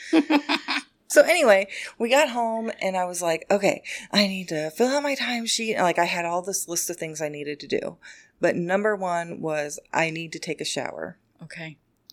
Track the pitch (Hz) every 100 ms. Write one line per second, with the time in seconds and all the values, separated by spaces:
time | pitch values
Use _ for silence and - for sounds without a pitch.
0 | - 320 294 294 - - - - - _
1 | - 311 247 349 262 196 202 - - -
2 | 226 269 302 240 226 226 226 - 190 185
3 | 180 180 175 165 - 196 196 - - -
4 | - 196 202 190 175 160 156 - 247 285
5 | 285 269 240 240 226 - 226 - 180 170
6 | 175 180 170 175 185 190 - 170 - 170
7 | 160 156 151 147 147 147 147 - - -
8 | - - - - 170 - 170 196 208 208
9 | 185 170 170 170 160 151 147 - - -
10 | 165 160 165 160 - 151 156 - - -
11 | 80 - _ _ 160 - 160 151 _ _
12 | _